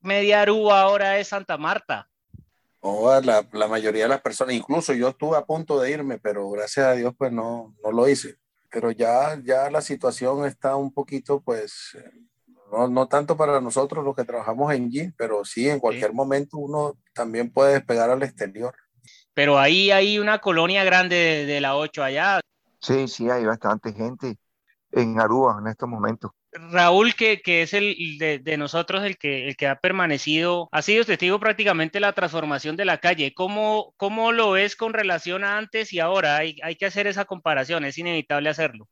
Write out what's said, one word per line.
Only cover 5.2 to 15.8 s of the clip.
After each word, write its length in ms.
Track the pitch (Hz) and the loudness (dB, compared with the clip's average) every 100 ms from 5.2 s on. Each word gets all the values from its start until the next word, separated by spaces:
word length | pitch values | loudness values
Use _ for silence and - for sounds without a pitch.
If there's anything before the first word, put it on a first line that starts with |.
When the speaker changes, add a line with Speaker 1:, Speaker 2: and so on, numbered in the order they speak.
| 151 160 | 0 0
Speaker 2:
a 80 | |
punto 380 | - 160 160 143 | 0 -6 0 0
de 80 | 127 | 0
irme, 280 | 151 143 117 | -2 -4 -4
pero 280 | 107 104 98 | -4 -4 -4
gracias 340 | 104 104 - 135 | -6 -4 2 2
a 60 | |
Dios, 200 | 127 120 123 | 4 0 -2
pues, 140 | 131 | -4
no, 440 | 117 117 117 113 _ | -2 -6 -8 -12 _
no 80 | 107 | -2
lo 160 | 113 127 | 2 4
hice. 300 | 139 - - _ _ _ | 2 -2 -16 _ _ _
Pero 220 | 117 117 | -4 -4
ya, 500 | 113 113 120 147 156 | 0 2 2 2 -2
ya 280 | 123 131 139 | 0 0 2
la 100 | 151 | -2
situación 640 | 147 139 127 120 127 139 143 | -4 -4 -4 -2 -2 0 -2
está 300 | 143 135 139 | -4 -2 -2
un 180 | 139 | -2
poquito, 480 | 139 139 139 - 143 | -6 -6 -8 -4 -4
pues, 560 | 135 113 107 - - - - _ _ _ _ _ _ | -2 -6 -6 -12 -18 -20 -20 _ _ _ _ _ _
no, 160 | 107 123 | -2 2
no 200 | 123 131 | 2 2
tanto 280 | 143 147 156 | 0 0 0
para 240 | 151 139 | 2 2
nosotros 460 | 127 131 139 160 139 | 0 -2 -2 -2 -4
los 100 | 135 | -4
que 80 | |
trabajamos 480 | 120 120 110 113 147 | -4 -6 -6 -2 0
en 180 | 139 120 | 0 -2
gin, 240 | 131 180 - | -4 -8 -6
pero 260 | 113 107 | -4 -4
sí, 240 | 101 - 131 | -4 -2 -2
en 120 | |
cualquier 320 | 143 | 0